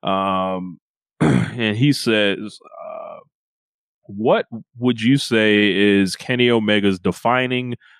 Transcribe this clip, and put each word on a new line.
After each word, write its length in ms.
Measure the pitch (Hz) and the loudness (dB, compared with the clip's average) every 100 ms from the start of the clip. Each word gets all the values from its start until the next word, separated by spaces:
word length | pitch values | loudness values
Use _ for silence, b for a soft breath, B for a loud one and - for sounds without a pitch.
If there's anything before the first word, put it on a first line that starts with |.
Um, 760 | 95 95 98 95 95 92 92 85 _ _ | -4 -2 0 -2 -2 -6 -8 -14 _ _
<clears throat> 200 | _ - | _ -2
and 540 | 151 123 - 120 110 107 | 0 2 -2 -2 -2 2
he 140 | 143 | 2
says, 680 | 135 120 107 104 - 104 - - - 85 | 2 0 2 2 -2 -8 -16 -20 -18 -14
uh, 340 | 80 82 - - _ _ _ _ _ _ _ | -14 -14 -18 -20 _ _ _ _ _ _ _
"What 420 | - 101 113 - - 113 - 117 | -16 -4 0 0 -2 -12 -16 -4
would 240 | 123 113 | -2 0
you 160 | 113 139 | 2 0
say 540 | - 113 107 104 104 | 2 2 4 4 2
is 420 | 92 104 98 95 - | 2 4 4 2 -2
Kenny 340 | - 123 120 | -4 0 2
Omega's 500 | 117 104 107 101 92 | 2 2 2 2 0
defining 760 | 95 - 117 127 127 127 123 120 b | -4 -2 0 0 -2 -4 -6 -10 b